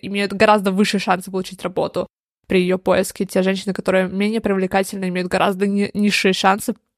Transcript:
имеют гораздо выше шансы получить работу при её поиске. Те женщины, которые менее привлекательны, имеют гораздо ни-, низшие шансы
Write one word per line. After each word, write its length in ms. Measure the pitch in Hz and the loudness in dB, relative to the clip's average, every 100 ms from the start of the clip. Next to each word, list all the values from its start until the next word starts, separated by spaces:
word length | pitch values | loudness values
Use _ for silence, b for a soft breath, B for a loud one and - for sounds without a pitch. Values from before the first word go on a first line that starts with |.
| - | -6
имеют 260 | 202 202 | -4 -2
гораздо 380 | 196 214 214 196 | 2 4 4 4
выше 260 | 190 202 202 | 2 2 2
шансы 320 | 196 185 190 | 0 -2 -2
получить 320 | 190 185 180 | -8 -8 -8
работу 440 | 175 180 160 170 185 _ _ _ - | -6 -2 -2 -2 -6 _ _ _ -2
при 140 | 190 | 0
её 160 | 180 185 | 2 0
поиске. 480 | - 185 - - 190 | 2 2 0 -4 -2
Те 160 | 196 | 0
женщины, 320 | 190 196 196 | 0 0 -4
которые 340 | 190 - 185 185 | -4 0 0 0
менее 320 | 190 208 226 | -2 -2 -2
привлекательны, 720 | - 190 185 190 190 196 185 | -2 -2 0 0 -2 -4 -4
имеют 180 | 180 180 | -4 -2
гораздо 380 | 190 196 185 202 | 0 0 0 0
ни-, 240 | 202 202 | 0 -2
низшие 400 | 208 208 - 196 | 0 0 2 2
шансы 420 | 190 196 208 - - _ | 2 2 2 -2 -8 _